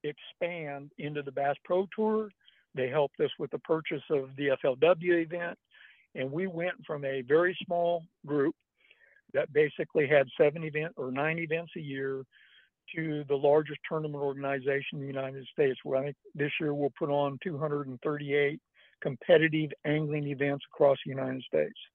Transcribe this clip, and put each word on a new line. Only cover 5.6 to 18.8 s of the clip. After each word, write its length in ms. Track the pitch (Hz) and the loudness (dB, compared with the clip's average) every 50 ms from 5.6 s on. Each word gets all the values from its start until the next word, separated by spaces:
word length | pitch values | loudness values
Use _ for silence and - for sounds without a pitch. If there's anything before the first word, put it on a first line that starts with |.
| _ _ _ - - - - _ _ _ _ | _ _ _ -20 -20 -20 -20 _ _ _ _
And 160 | 160 131 135 | -6 -6 -4
we 160 | 139 170 190 | -2 -4 -4
went 380 | 190 170 165 175 180 170 - - | -4 -4 -4 -4 -4 -4 -8 -10
from 180 | - 156 143 139 | -8 -8 -6 -4
a 180 | 135 135 135 | -4 -4 -4
very 360 | 123 123 147 160 175 180 175 - - | 2 4 6 6 6 4 0 -4 -6
small 400 | 196 175 175 170 170 175 170 165 - _ _ - | -2 0 0 2 2 0 -2 -4 -10 _ _ -8
group 300 | 147 147 147 139 165 - _ _ _ _ _ _ _ _ _ _ _ _ _ _ _ - | -2 0 2 2 2 0 _ _ _ _ _ _ _ _ _ _ _ _ _ _ _ -2
that 180 | 131 143 - | -2 -2 2
basically 560 | 143 147 156 143 - - 160 - _ 160 147 | 2 2 2 2 0 -6 -8 -2 _ 0 2
had 220 | 131 151 143 139 127 - | 6 6 4 4 2 2
seven 260 | - 160 147 147 170 160 | 4 4 4 4 0 -8
event 300 | 160 143 151 156 170 - | -4 -4 -4 -4 -4 -6
or 160 | - 131 127 | -8 -6 -4
nine 280 | 127 135 147 156 160 170 | -2 -2 0 -2 -2 -2
events 340 | 170 156 165 165 170 160 - | -2 -4 -4 -4 -4 -8 -12
a 60 | 175 | -10
year 440 | 156 143 135 135 139 135 135 135 131 _ _ _ - _ _ - _ _ _ _ _ - - | -8 -8 -6 -4 -4 -4 -6 -6 -10 _ _ _ -20 _ _ -20 _ _ _ _ _ -10 -8
to 280 | 165 160 160 151 147 147 | -6 -4 -4 -4 -4 -2
the 100 | 135 143 | -2 0
largest 440 | 139 143 143 143 156 151 147 147 - - | 4 6 6 6 6 4 0 -10 -12 -8
tournament 360 | - 170 160 156 151 147 143 143 | -6 -4 -4 -4 -4 -4 -2 -4
organization 680 | 139 135 139 139 139 139 139 127 139 139 139 139 - - | -4 -4 -2 -4 -2 -2 0 0 0 0 0 -2 -6 -8
in 80 | 147 | -8
the 60 | 139 | -8
United 380 | 139 135 135 135 131 135 139 127 | -6 -6 -6 -6 -6 -8 -12 -16
States, 320 | - _ - 147 135 127 - - | -12 _ 2 2 2 2 -2 -4
where 160 | 151 135 131 | -2 -2 -2
I 40 | 139 | -2
think 100 | 147 147 _ _ - _ | -2 -8 _ _ -16 _
this 180 | 151 143 151 - - | -4 -4 -2 -2 -2
year 140 | 165 147 143 | -2 -2 -2
we'll 200 | 143 143 135 - | 0 -2 -2 -2
put 120 | - 170 147 | -2 -2 0
on 280 | 143 143 143 139 139 127 - | 2 0 0 0 -2 -4 -6
two 140 | 190 156 | -6 -4
hundred 300 | 139 156 151 147 147 143 | -4 -2 -2 -2 -4 -4
and 120 | 135 127 123 | -6 -10 -6
thirty-eight 600 | - 160 147 147 147 139 139 147 143 143 156 - _ _ _ _ | -4 -4 -4 -4 -2 0 2 2 2 2 0 -4 _ _ _ _